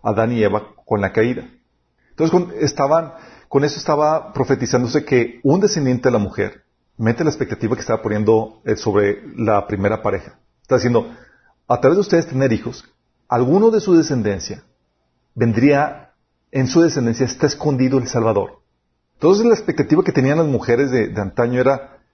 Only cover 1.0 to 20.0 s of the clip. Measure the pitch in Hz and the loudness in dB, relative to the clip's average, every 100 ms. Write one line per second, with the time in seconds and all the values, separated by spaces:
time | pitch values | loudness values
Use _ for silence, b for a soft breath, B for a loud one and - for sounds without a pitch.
1 | 98 113 117 123 - _ _ _ _ _ | -2 0 0 -2 -10 _ _ _ _ _
2 | _ - 160 180 175 - 143 - 139 165 | _ -2 2 2 0 -4 -4 0 0 0
3 | 165 - B B B 139 143 - - 147 | -2 -14 B B B 0 0 -2 -2 0
4 | 151 160 - - 127 131 123 123 120 147 | 2 0 -4 -6 -2 0 0 -2 0 -2
5 | - 123 117 - 135 175 202 160 131 127 | 2 0 0 -2 0 2 2 0 -2 0
6 | 127 117 98 - 98 - _ _ _ - | 2 0 -2 -4 -6 -8 _ _ _ -4
7 | 113 117 156 - 131 - 110 123 - 110 | -2 0 -2 -2 -6 -4 -4 -4 -4 -4
8 | 107 104 107 110 110 - - 107 113 101 | -2 -2 2 2 0 -10 -6 -4 0 0
9 | 101 104 - - 110 104 - 101 101 110 | 0 -2 -10 -6 0 0 -2 -4 -2 -2
10 | 104 95 - _ _ _ - 127 123 117 | -4 -6 -10 _ _ _ -2 0 2 0
11 | - B B B B B - 123 135 185 | -2 B B B B B -4 0 2 2
12 | 202 - - 131 135 107 123 - - _ | 2 0 0 -2 0 -2 -6 -14 -20 _
13 | _ _ - 123 127 185 226 220 190 165 | _ _ -4 -2 2 4 4 2 4 2
14 | 156 131 104 95 - 98 _ _ _ _ | 4 0 -2 -4 -8 -16 _ _ _ _
15 | _ _ _ - 113 110 143 143 147 - | _ _ _ -2 0 4 4 4 0 -6
16 | - _ _ _ _ 135 123 165 165 139 | -20 _ _ _ _ -4 0 2 2 2
17 | 117 117 127 - 147 - 151 131 131 135 | -2 -2 -2 0 -2 -2 -2 0 2 0
18 | 120 123 110 101 92 - _ _ _ _ | -2 -2 0 0 -2 -12 _ _ _ _
19 | _ - 156 202 233 220 - - 139 156 | _ -2 2 4 4 2 0 -4 2 2